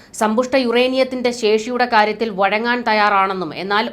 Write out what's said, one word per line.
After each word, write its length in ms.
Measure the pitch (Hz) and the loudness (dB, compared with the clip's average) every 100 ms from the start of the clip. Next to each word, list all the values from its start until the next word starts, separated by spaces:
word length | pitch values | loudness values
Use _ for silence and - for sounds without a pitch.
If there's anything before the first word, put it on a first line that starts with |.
| - | -16
സമ്പുഷ്ട 420 | - 214 214 247 269 | -2 0 0 0 0
യുറേനിയത്തിന്റെ 720 | 240 240 254 262 254 254 240 | 2 2 2 0 -2 -2 -4
ശേഷിയുടെ 540 | 240 208 220 233 247 | 0 0 0 0 -2
കാര്യത്തിൽ 460 | 247 226 214 208 226 | 2 2 2 0 -4
വഴങ്ങാൻ 520 | 190 196 214 233 240 | 0 0 0 -2 -2
തയ്യാറാണെന്നും 720 | 220 214 208 196 190 190 160 | 0 2 2 2 2 -2 -6
എന്നാൽ 360 | 131 190 208 233 | -6 -2 -2 -2